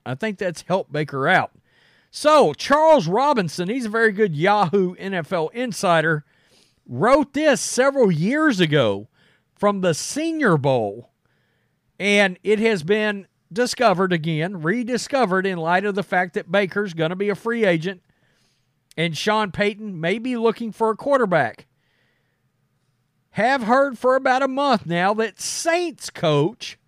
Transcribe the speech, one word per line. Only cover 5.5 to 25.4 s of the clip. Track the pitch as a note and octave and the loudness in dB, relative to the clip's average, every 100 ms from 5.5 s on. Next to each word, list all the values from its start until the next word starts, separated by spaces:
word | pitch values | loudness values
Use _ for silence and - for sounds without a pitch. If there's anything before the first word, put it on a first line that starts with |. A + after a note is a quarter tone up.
| A#3 B3+ F#3+ F#3+ E3 D#3 D#3 - _ _ _ _ _ - | -4 -8 -4 0 2 2 -2 -4 _ _ _ _ _ -12
wrote | B2 G3 C#4 C#4+ | -2 4 4 2
this | C#4 D#4 A#3 | 0 2 2
several | - - C4 C#4 A3 | 0 0 0 4 2
years | D#3+ F3 C#4+ D#4 G#3 | 2 0 2 2 2
ago | E3+ D3 A#2 G2 A2 _ _ _ _ | 2 2 2 -2 -8 _ _ _ _
from | _ G3+ G3+ | _ -2 0
the | F#3 | 0
Senior | D#3 - - D#4+ D#4+ C4+ D#3+ | -2 -4 -6 -4 0 2 2
Bowl, | C3+ C3 G#2+ G#2 - _ _ _ _ _ _ _ _ - | 2 0 -2 -8 -16 _ _ _ _ _ _ _ _ -6
and | F#3+ G3+ G3 F3+ | 0 2 2 0
it | F#3 G#3 | -2 0
has | A3+ G#3 | 2 0
been | D3+ G#3+ G#3+ G3+ F#3 _ _ | 0 0 0 -4 -10 _ _
discovered | F3 B3 - A#3 F3+ F#3+ | -4 -4 2 2 2 2
again, | F3 D#3 D#3 E3 G3 | 0 -2 -2 -4 -4
rediscovered | D#3 A3+ A#3 A#3+ - C#4 A3+ F#3+ F#3+ | -2 -2 -2 -6 -2 0 0 0 -2
in | F3+ | -2
light | D#3+ F3+ | 0 0
of | G3+ | 0
the | G3 | -4
fact | F#3+ F#3 F3+ | -2 -2 -2
that | - - | -4 -2
Baker's | F#3+ G3 G3+ G#3 | 0 0 -2 -4
gonna | E3 D#3+ | -2 -4
be | F#3 G#3 | -2 -4
a | F#3+ | -4
free | A3+ A#3 | -4 0
agent | G#3 F3 D#3+ F#3 _ _ _ _ _ _ _ _ _ - | 2 2 -2 -8 _ _ _ _ _ _ _ _ _ -4
and | E3+ D3+ | -4 -2
Sean | - G#3+ G#3+ | 0 0 0
Payton | - G#3 G#3 G#3+ F3+ | -2 -2 -2 -8 -6
may | E3 A3 | -4 -2
be | A#3 B3 | -4 -2
looking | A3+ - A#3 | 0 0 -6
for | F#3+ A3+ | -2 -2
a | G#3+ | -2
quarterback. | - C#4 A3 E3+ A#2+ - _ _ _ _ _ _ _ _ _ _ _ _ _ _ _ _ _ | 0 0 2 2 0 -4 _ _ _ _ _ _ _ _ _ _ _ _ _ _ _ _ _
Have | - A3 C#4 | -2 0 0
heard | G#3+ B3+ C#4 A#3+ | 2 2 2 0
for | B3 C4 | 0 2
about | C4+ B3+ | 2 0
a | C#4 | 0
month | C4 C#4+ A#3 - | -2 0 0 -2
now | E3+ F#3 | -2 0
that | G#3+ A3 - | 0 -4 -6